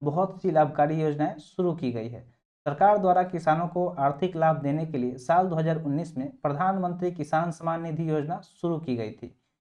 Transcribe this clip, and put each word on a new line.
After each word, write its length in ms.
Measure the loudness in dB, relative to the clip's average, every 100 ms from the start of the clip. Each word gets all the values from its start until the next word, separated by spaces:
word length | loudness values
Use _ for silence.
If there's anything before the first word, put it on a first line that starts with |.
बहुत 380 | -2 0 -2 -2
सी 100 | 0
लाभकारी 500 | 4 4 2 0 2
योजनाएं 360 | 0 0 -2 -4
शुरू 360 | -8 -2 -2
की 180 | 0 -2
गई 180 | -4 -6
है। 280 | -12 -18 _ _ _ -6
सरकार 320 | 4 6 6
द्वारा 260 | 4 4
किसानों 440 | 2 0 0 2 0
को 200 | -2 -2
आर्थिक 480 | 0 0 2 -2 2
लाभ 200 | 2 2
देने 280 | 0 -2 -2
के 120 | -2
लिए 200 | -4 -2
साल 300 | 2 2 2
दो 80 | 2
हज़ार 280 | 0 0
उन्नीस 340 | -2 -2 -4 -6
में 140 | -8 -4
प्रधानमंत्री 760 | -4 0 0 0 -2 -2 -4
किसान 400 | -4 -2 0 0
सम्मान 300 | -4 -4 -4
निधि 280 | -4 -4 -2
योजना 320 | -2 -2 -6
शुरू 380 | -10 _ -4 -2
की 160 | -2 -4
गई 160 | -4
थी। 240 | -10 -16 -20 _ _